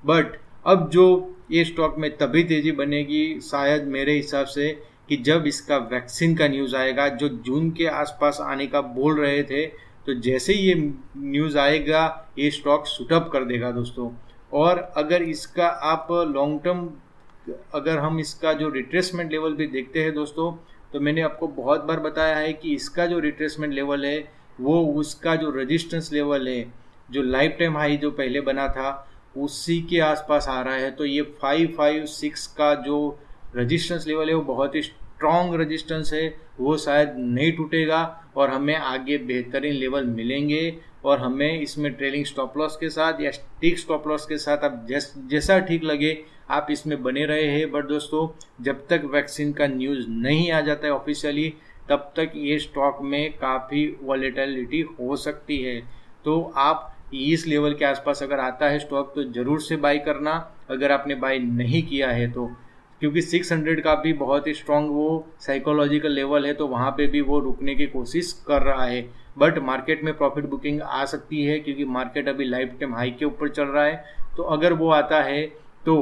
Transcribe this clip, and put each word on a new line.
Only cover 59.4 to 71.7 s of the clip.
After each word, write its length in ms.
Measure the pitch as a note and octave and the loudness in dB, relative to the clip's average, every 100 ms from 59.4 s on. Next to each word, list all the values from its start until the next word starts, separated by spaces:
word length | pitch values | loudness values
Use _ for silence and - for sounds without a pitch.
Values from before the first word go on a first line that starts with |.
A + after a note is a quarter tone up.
| B2 D3+ | 0 0
से 160 | D3+ D#3 | 0 0
बाय 220 | C#3+ C#3+ | 2 2
करना 380 | D3+ C#3 D3+ D#3+ - - - | 0 -2 -2 -2 -6 -18 -8
अगर 220 | C3 C#3 | -2 2
आपने 220 | C#3 C#3+ | 2 0
बाय 240 | C3+ C3 C3+ | -2 0 0
नहीं 440 | A#2+ A#2+ A#2+ D#3+ | 0 0 2 0
किया 280 | D#3+ C#3 C3+ | 0 0 0
है 200 | A#2+ A#2+ | 0 -2
तो, 140 | B2 A#2+ B2 - - _ - | -2 -8 -10 -20 -20 _ -4
क्योंकि 220 | D3+ D#3 | 0 0
सिक्स 300 | - E3 - | 0 0 0
हंड्रेड 300 | E3 D#3 D#3 | 0 0 0
का 100 | D#3 | 2
भी 180 | D3+ D#3 | 2 2
बहुत 320 | D3 C3 C#3+ D3 | 0 2 0 0
ही 60 | |
strong 360 | D3+ - D3 D3+ | -6 0 0 2
वो 360 | D3 D3+ D#3+ D#3+ - | 0 0 -2 -4 -12
psychological 720 | - C#3 C#3 D3+ C#3+ D3+ D3+ | -4 -2 2 2 4 2 2
level 340 | C#3 C#3 D3 C#3+ | 0 2 2 2
है, 60 | |
तो 120 | C#3+ D3 | -2 -2
वहाँ 240 | B2 C3 | 0 0
पे 160 | C3+ C#3+ | 4 4
भी 140 | C#3+ | 4
वो 180 | C#3+ D3 | 4 2
रुकने 340 | C3+ B2+ C#3 | 2 0 2
की 120 | C3+ C#3+ | 2 2
कोशिश 460 | C3 A#2+ E3 E3+ - - | 0 -2 -4 -4 -8 0
कर 160 | C#3+ | 4
रहा 220 | C3+ C3 | 6 4
है। 180 | B2 B2 A#2+ - - C#3 | 2 0 -4 -14 -16 4
But 200 | D3+ D#3+ | 4 6
market 440 | C3 C3 - D#3 | 0 -2 0 0
में 80 | D#3 D3+ | 0 0
profit 280 | C#3+ D3 | 0 0
booking 360 | C#3+ C#3 D3 D3 | -4 -4 -2 -4
आ 240 | D#3 C3 | -2 -2
सकती 380 | C#3 D3 - D3+ | -2 -4 -4 0
है 140 | C#3+ D3+ | 0 0
क्योंकि 260 | C#3+ | -2